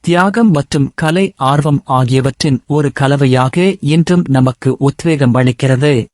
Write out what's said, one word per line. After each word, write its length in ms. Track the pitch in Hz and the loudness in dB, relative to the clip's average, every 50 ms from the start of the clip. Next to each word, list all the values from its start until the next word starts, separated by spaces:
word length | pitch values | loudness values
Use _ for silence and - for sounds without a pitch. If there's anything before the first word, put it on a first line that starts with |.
தியாகம் 500 | - - 170 175 185 202 196 233 233 220 | 0 0 0 2 0 0 0 2 2 2
மற்றும் 400 | 160 147 135 _ - 151 139 135 _ | 2 0 -2 _ -2 -2 -2 -2 _
கலை 380 | - 165 156 165 185 196 185 - | -4 -4 -2 0 0 -2 -4 -4
ஆர்வம் 460 | _ 135 131 143 147 143 156 143 139 _ | _ -2 0 0 0 0 0 -2 -2 _
ஆகியவற்றின் 760 | - 135 127 131 117 127 131 127 135 131 _ - 151 131 117 _ | -2 -2 0 0 0 0 0 0 -2 -4 _ -2 -2 -2 -2 _
ஒரு 240 | _ 139 151 147 139 - - | _ -2 -2 -2 -2 -2 -2
கலவையாக 760 | 139 135 143 139 143 131 127 127 127 131 - 175 180 196 190 - | -2 0 0 2 2 2 2 2 0 0 0 0 0 0 -2 -2
இன்றும் 420 | - 143 151 170 160 - 180 175 170 - | -2 0 0 2 2 2 0 0 0 0
நமக்கு 460 | 135 131 127 131 123 _ - 131 127 | 0 2 2 0 -2 _ -4 -4 -2
உத்வேகம் 560 | - 135 139 - - - 170 160 143 143 123 117 | 0 -2 -2 -2 -2 -2 -2 0 0 0 0 2
அளிக்கிறது. 720 | 127 127 127 123 - 139 131 131 123 143 147 143 117 101 - | 2 0 0 -2 -2 0 0 0 2 2 0 0 0 -2 -6